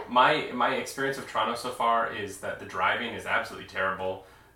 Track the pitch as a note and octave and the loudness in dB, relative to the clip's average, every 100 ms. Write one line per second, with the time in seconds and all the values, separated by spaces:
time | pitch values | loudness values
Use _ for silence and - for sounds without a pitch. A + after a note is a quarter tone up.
0 | - B2 B2+ - - B2 B2+ B2+ - - | 2 6 6 6 0 0 2 2 -2 -2
1 | C3+ C#3 - A2+ A2 A#2 B2+ - A#2 A#2 | -2 -2 -4 0 0 0 -4 0 4 4
2 | A2+ A2 G2 F#2+ G2+ F#2+ F#2+ F#2 F#2 - | 2 -2 -6 -6 -8 -8 -8 0 2 2
3 | A#2+ G2 - G2+ - F#3+ - G2 F#2+ F#2 | -2 -4 -2 0 -2 -8 -8 -2 0 0
4 | F#2+ F#2+ - - - | -2 -4 -8 -20 -20